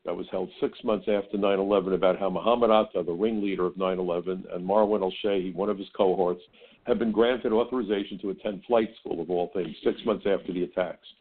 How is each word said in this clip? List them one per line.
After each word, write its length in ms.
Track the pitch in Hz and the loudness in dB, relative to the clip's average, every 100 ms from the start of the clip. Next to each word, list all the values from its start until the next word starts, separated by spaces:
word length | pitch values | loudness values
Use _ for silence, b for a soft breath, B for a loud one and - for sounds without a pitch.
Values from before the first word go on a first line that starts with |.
| 85 | -8
that 100 | 90 | -6
was 100 | 87 | -4
held 180 | 92 92 - | -6 -6 -4
six 240 | 139 - | -6 -4
months 240 | 120 101 101 | -2 -2 0
after 300 | 101 - 101 | -2 -2 0
nine 220 | 98 98 | 2 2
eleven 340 | 98 101 92 | 4 2 2
about 240 | 90 92 90 | 2 2 2
how 140 | 98 | 0
Muhammad 400 | 90 107 120 113 | 0 0 2 4
Atta, 320 | 110 104 95 | 4 4 -2
the 100 | 85 | -2
ringleader 540 | 85 113 107 101 90 90 | 0 0 0 -2 -2 -2
of 100 | 92 | -2
nine 220 | 95 92 | -2 -2
eleven, 440 | 90 85 87 92 - | -2 -2 -4 -6 -8
and 160 | 90 90 | -8 2
Marwan 360 | 107 104 104 | 4 4 2
al-Shehhi, 500 | 95 - 104 98 92 | -2 -2 -2 -2 -2
one 160 | 85 101 | -4 -4
of 80 | 98 | -4
his 100 | 98 - | -6 0
cohorts, 460 | 95 90 90 87 - B B B - | 2 4 0 -2 -8 B B B -2
had 100 | 110 | 0
been 140 | 113 | 0
granted 420 | 101 117 127 123 | 2 2 2 2
authorization 640 | 110 117 127 101 101 98 98 | 2 0 -2 0 -2 -2 -8
to 120 | 98 | -8
attend 320 | 92 107 92 - | -6 -6 -6 0
flight 240 | 117 107 - | 2 2 -4
school, 220 | 87 82 | -8 -6
of 80 | 82 | -2
all 220 | 90 87 | -2 -2
things, 220 | 98 85 - | -4 -6 -4
six 200 | 120 - | -4 -2
months 220 | 117 95 101 | -2 -2 0
after 240 | 95 - | -2 -2
the 120 | 87 | -4
attacks. 420 | 87 92 87 - - - | -4 -2 -4 -6 -18 -20